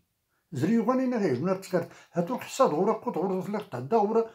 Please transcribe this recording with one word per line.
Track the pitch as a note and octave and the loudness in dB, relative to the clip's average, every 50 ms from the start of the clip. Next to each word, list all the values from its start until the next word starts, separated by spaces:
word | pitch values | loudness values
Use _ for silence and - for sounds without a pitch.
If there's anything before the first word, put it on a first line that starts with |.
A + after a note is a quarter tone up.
| _ _ _ _ _ _ _ _ _ - F3 | _ _ _ _ _ _ _ _ _ -12 -6
زري | B2+ C#3+ F3 A3+ A#3 | -2 0 2 2 2
وغاني | G3+ A3 B3 B3+ C4 | 2 2 2 2 2
نا | B3 - | 0 0
غيعجبنا | G#3+ G3+ E3 B2 A#2+ D#3 F#3+ F#3+ | 0 2 2 0 0 0 -2 -2
التسكر، | F#3+ - - F#3 F3 E3+ - - - - _ - | -2 -4 -2 -2 -2 -2 -2 -12 -20 -20 _ -4
هاتو | E3+ E3+ - B3 | -4 -2 -2 -2
الحصاد | - - - - - C4 A3 | -6 -8 -8 0 2 2 4
غورا | D3 D3+ F3+ A3 A3+ | 4 2 2 2 0
قوت | - - A#3+ F3 D#3+ | 0 -2 -6 -4 -2
غورا | F3 G3 F#3 F#3 | -2 -2 -2 -2
فلاق | F3 - G#3 G#3 - - | -4 -4 -6 -6 -6 -6
تعدا | - A#2+ B2+ C#3 A3+ | -10 -8 -4 0 2
غورا، | A3+ G3+ G3+ A3+ A3+ A3+ A3+ - | 2 2 4 2 2 0 0 -6